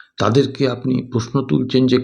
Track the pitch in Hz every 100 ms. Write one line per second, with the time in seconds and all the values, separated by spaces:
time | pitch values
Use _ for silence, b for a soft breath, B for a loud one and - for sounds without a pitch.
0 | b - 101 127 - - 131 120 131 127
1 | - 120 - 139 131 147 123 127 127 123